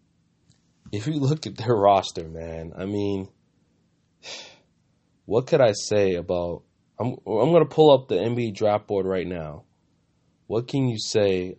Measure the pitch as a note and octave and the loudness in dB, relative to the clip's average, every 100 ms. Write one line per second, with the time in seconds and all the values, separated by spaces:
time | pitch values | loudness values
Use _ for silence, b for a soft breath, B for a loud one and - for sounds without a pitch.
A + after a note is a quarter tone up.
0 | _ _ _ _ _ _ _ _ - G#2 | _ _ _ _ _ _ _ _ -12 -8
1 | C#3 D#3 C3+ D#3 - - - A2 G2+ G2 | -4 -2 -2 -2 -6 -6 -2 2 4 4
2 | - F2+ E2 E2 E2 E2 E2 - F#2+ G#2 | 0 -8 -12 -12 -12 -12 -12 -10 -6 -4
3 | G2+ G2 G2 _ _ _ _ _ _ _ | -4 -4 -8 _ _ _ _ _ _ _
4 | _ _ - - - - _ _ _ _ | _ _ -18 -18 -18 -20 _ _ _ _
5 | _ _ - A2 B2+ D3+ A#2+ G2+ - G#2 | _ _ -4 -2 2 4 4 2 0 2
6 | G2 F2 F2 F2+ F2 E2 - _ _ - | 2 0 -2 -4 -4 -8 -14 _ _ -8
7 | A#2+ - - G#2 C#3 E3+ D3+ - D#3 C3 | -6 -6 -4 0 4 4 4 6 8 6
8 | C3 F#2 A2 A#2+ A2+ G2 G#2+ G#2 - G2 | 4 -2 -2 -2 -4 -2 0 0 -2 -4
9 | F#2+ F#2 F2 F2 D2+ D2+ - _ _ _ | -2 -4 -4 -8 -10 -12 -20 _ _ _
10 | _ _ _ _ - G#2+ B2+ C#3 B2+ A2 | _ _ _ _ -8 -6 -4 -2 -2 -2
11 | - A2 G2+ F#2 F#2 | -2 0 2 0 -4